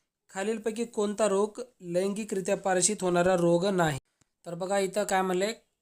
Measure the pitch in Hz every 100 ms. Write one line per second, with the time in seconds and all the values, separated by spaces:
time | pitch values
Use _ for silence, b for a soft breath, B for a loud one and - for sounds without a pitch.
0 | _ _ _ 190 202 226 220 214 233 220
1 | 208 208 214 196 208 - - - 175 175
2 | 190 202 208 190 185 190 196 185 196 208
3 | 180 175 180 180 170 170 202 185 156 135
4 | _ _ _ _ 170 170 185 202 190 208
5 | 196 190 185 180 208 233 _ _